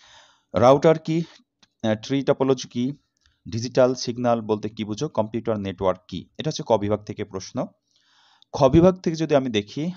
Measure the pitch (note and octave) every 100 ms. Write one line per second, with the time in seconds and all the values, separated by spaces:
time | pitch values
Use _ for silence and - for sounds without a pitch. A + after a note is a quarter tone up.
0 | _ - _ _ _ - A#2+ C#3 D#3+ D#3+
1 | D#3+ D#3+ E3 - _ _ _ _ A2 G#2+
2 | A2 C#3 C3+ - C3 C3 - B2 B2+ D3
3 | _ _ _ _ - G#2 A#2+ B2+ B2+ C3
4 | - A#2 B2 A#2+ G#2+ G#2+ A2 A2+ G#2 G#2+
5 | D3+ - G#2+ A#2 A2 G#2+ G2 F2+ F#2+ F2+
6 | - F2+ - - D#3 - D3+ A2 G2+ G#2
7 | G#2 G2+ G2+ F#2+ - A#2+ E3 _ _ _
8 | _ _ _ _ _ - C3+ D#3 F3+ F#3
9 | F#3 D#3+ D#3+ D3 C3 G#2 G2+ - D#3+